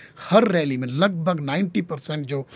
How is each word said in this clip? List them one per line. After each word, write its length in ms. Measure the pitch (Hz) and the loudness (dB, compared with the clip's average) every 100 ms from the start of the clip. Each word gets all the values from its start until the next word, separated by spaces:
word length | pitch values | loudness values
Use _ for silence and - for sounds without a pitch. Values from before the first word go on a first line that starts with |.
| - - - | -20 -14 4
हर 180 | 208 226 | 4 6
रैली 300 | 175 143 127 | 2 0 -2
में 100 | 127 | -2
लगभग 520 | 135 196 170 170 165 | 0 0 0 -2 -2
नाइंटी 420 | 139 156 190 202 | 0 0 0 -2
परसेंट 440 | 175 147 - 151 139 | -4 -6 -8 -8 -4
जो 200 | 139 - | -6 -8